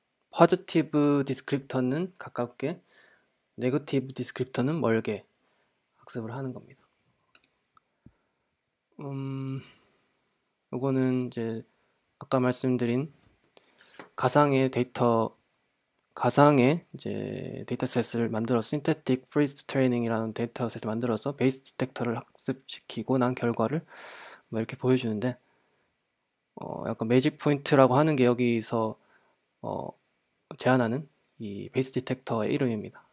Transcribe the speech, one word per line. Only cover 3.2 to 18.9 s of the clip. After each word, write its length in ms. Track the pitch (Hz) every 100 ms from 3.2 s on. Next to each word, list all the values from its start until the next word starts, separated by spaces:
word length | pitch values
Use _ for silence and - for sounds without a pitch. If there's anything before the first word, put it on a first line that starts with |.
| _ _ _ -
네거티브 560 | 123 139 143 135 131
디스크립터는 680 | 131 123 - 131 - 127 165
멀게 440 | 113 113 113 101 - _ _ _ _ _ _ _
학습을 360 | - 123 110
하는 180 | 127 135
겁니다. 340 | - - - _ _ _ _ _ - _ _ _ _ _ _ _ _ _ _ _ _ _ _ _ -
음, 600 | 143 139 135 135 135 135 - - _ _ _ _ _ _ _ _ _
요거는 540 | 127 135 131 131 127 123
이제 360 | 120 113 113 - _ _ _ _ _
아까 220 | - 131
말씀드린 720 | 127 - 131 123 120 123 156 - _ _ _ - _ - - - -
가상의 560 | - 127 147 147 135 131
데이터, 680 | 123 123 - 120 113 110 - _ _ _ _ _ _ _
가상의 720 | - 120 143 147 143 127 165 -
이제 680 | 143 - 104 101 101 - 87 -
데이터셋을 600 | 123 131 123 113 117 117
만들어서, 360 | 110 113 120 110
synthetic 600 | 151 165